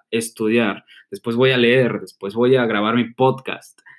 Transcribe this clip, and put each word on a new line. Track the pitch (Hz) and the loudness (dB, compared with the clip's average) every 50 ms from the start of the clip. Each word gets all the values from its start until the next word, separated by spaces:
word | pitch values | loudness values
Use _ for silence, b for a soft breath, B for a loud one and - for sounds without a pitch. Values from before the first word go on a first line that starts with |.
| _ - | _ -6
estudiar, | 113 117 113 - _ - 110 110 117 117 113 98 87 - b b b b b b | -6 -4 -4 -6 _ -4 -2 0 2 2 0 0 -4 -8 b b b b b b
después | 101 98 - 120 117 | -18 -10 -8 -6 0
voy | 120 131 131 | 2 2 2
a | 131 | 4
leer, | 123 117 117 123 131 123 117 107 95 | 2 4 4 4 4 2 2 -2 -6
después | 95 - - - 98 101 107 | -10 -12 -16 -12 -12 -8 -2
voy | 117 123 127 131 | 0 2 2 4
a | 127 120 | 2 2
grabar | 113 110 104 107 110 117 | 0 0 0 0 0 0
mi | 123 113 117 - | 0 -2 -2 -2
podcast. | - 131 131 131 131 - 95 - - - - _ b b b b | 0 0 0 0 -2 -8 -10 -10 -10 -14 -20 _ b b b b